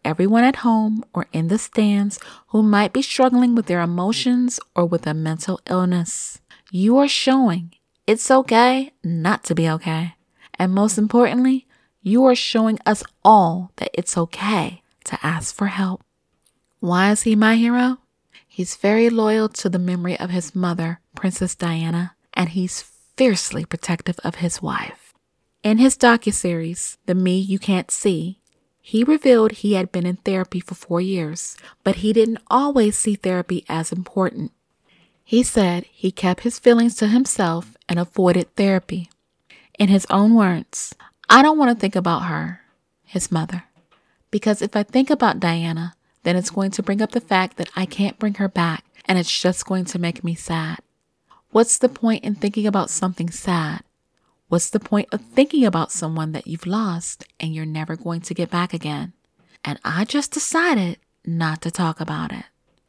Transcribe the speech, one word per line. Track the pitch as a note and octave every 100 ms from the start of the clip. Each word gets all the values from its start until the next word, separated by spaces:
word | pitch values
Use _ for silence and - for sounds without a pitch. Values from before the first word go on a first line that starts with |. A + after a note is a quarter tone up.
everyone | C#3+ D#3+ F#3+ A#3
at | B3 C4
home | A#3 A3 A3 A3 -
or | E3+ -
in | E3 E3
the | A3
stands | - - G#3 G3+ G3+ - - - _
who | G#3+
might | G#3+ G#3 G#3
be | C4+
struggling | - - B3+ B3 B3 A#3
with | G#3
their | F3
emotions | E3+ F3 F#3+ A#3+ B3 B3 B3 - - -
or | F3
with | E3+ D#3
a |
mental | D#3 D#3+ D#3+ - F3+ -
illness. | F3+ F3+ F3+ E3 - - - _ - _
You | F3+ G#3 C4
are | C#4+
showing | - C4 C4+ A#3 F3 E3+ _ _ _ -
it's | A3+ -
okay | C4 C4 A#3 B3 C4 C4+ _
not | E3 E3+ E3+ -
to | - E3
be | E3
okay. | D#3+ F3 D#3+ E3+ _ _ _ _
And | - F#3
most | F#3+ G#3 G#3+
importantly, | G#3+ A#3+ A#3+ B3 C4 C4 _ _ _ _
you | F#3+ A#3
are | C4
showing | B3 - A3+ A3 A3 -
us | G#3 - _
all | G#3 G#3+ E3 F3+ F3+ -
that | -
it's | - - F3
okay | E3+ - G3+ G3+ D#3 F3 _ _
to | - - D3+
ask | E3 -
for | - G3
help." | F#3 F#3 F#3 _ _ _ _ _ _ _ _
Why | F3 F3+ G3
is | G#3
he | A3+
my | G#3+ A3 A3+
hero? | A#3 B3 B3 B3+ _ _ _ _ _
He's | - F3+ -
very | G3+ A3 A#3
loyal | A3+ G#3+ A3 G#3+
to | - F#3+
the | F3+
memory | F3+ F3+ F3 -
of | F3+
his | F3+ E3+
mother, | F#3 F3+ E3+ E3 E3+ _ -
Princess | F#3 - F#3 -
Diana, | E3+ E3 E3 E3+ F3+ _ _
and | F3+ E3+
he's | F#3 F#3 - - _ _ -
fiercely | C4 F#3 - -
protective | E3 E3 - E3 - -
of | - -
his | F3 -
wife. | D#3 - - - - _ _ _ _ _
In | G#3+ A3
his | C4 -
docuseries, | A#3+ A#3 G#3 - F3+ E3+ E3 F3 - - -
The | F3+
Me | F#3 F#3
You | G3 G3
Can't | - F#3 -
See, | - G#3 D#3+ E3+ - _ _ _ _
he | - A3
revealed | B3+ D4+ C4+ A#3 A3
he | G#3+ G#3
had | F#3+ F3+
been | F3+ F3
in | F#3
therapy | G3+ F#3+ F#3 F3+
for | - F3+
four | - F3
years, | F#3 F#3 D3+ E3+ - - - _
but | F#3+ F#3+
he | G#3+
didn't | A3 A3 A3+ -
always | B3+ C#4+ C4+ G#3+ -
see | G#3+ G3+
therapy | F#3+ F3+ F3 F3+ -
as | D#3+ D#3+
important. | F3 F3 F#3+ F#3 B2 D3+ _ _ _ _ _ _ _
He | - A3+
said | B3+ A3+ F3+ F3 -
he | _ F#3+
kept | - F#3 F3+
his | A#3+ -
feelings | B3 A#3 A#3 -
to | G#3
himself | A#3+ C4+ - F3 E3 - _ -
and | F3
avoided | F3 - F3+ C#3+ -
therapy. | - G3 F#3+ - F3+ E3+ _ _ _ _ - _ -
In | G3
his | G3 -
own | F#3+ G#3+
words, | A3+ F#3+ E3 - - - - - _ -
"I | A#3+
don't | D4+ D#4
want | B3+
to | A#3
think | G3+ F#3+
about | F3+ E3+ F3
her," | D#3 E3 F3+ _ _ _ _
his | _ F3+ -
mother, | E3 D#3+ F3+ - _ _ _ _ _ _
"because | G#3 G#3+ G#3
if | G#3 G#3
I |
think | G3+ C4 C4+
about | D4 G#3+ -
Diana, | F3 E3 E3 E3 E3+ _ _ _
then | E3+ F3+
it's | G3
going | G3 G3
to | G3
bring | G3 G3+
up | C4+
the | A#3+
fact | - F#3+ F#3 -
that | F3 F#3+
I |
can't | F#3 - G3 -
bring | G#3+
her | G3+ F#3+
back, | F3+ E3+ D#3+ _ _ -
and | F#3
it's | E3+ -
just | F#3 F3+ -
going | F#3 F3+
to | F3
make | E3+ -
me | F3
sad. | E3 - E3 D#3+ E3 _ _ _ _ _ _ _
What's | A3 A#3 -
the | B3
point | - A3+ A3
in | - G3+
thinking | G3+ G#3+ G#3
about | G3 -
something | - F#3 F3 E3+
sad? | - F#3+ E3+ D#3 E3 - _ _ _ _ _ -
What's | E3+ -
the | G#3+
point | - G#3 -
of | G3+
thinking | - C4 D4 D4+ A3
about | E3 -
someone | - D#3+ D#3+ D#3
that | D3+ -
you've | E3 F3
lost | G#3 G#3 E3+ - - - _
and | D#3+
you're | D#3+ D#3
never | D#3 D#3 D#3+
going | E3+ E3+
to | -
get | F3 E3
back | F3 F3+
again?" | E3 D3+ D3 F3 _ _ _ _ _
And | C#3+ -
I | - E3 A3
just | C#4+ -
decided | D4+ - E4 E4+ A#3+ F3+ E3+ _ _ E3
not | E3 D#3+ D#3
to | E3
talk | - E3 -
about | D#3 D3+ D#3+
it. | - - _ _ _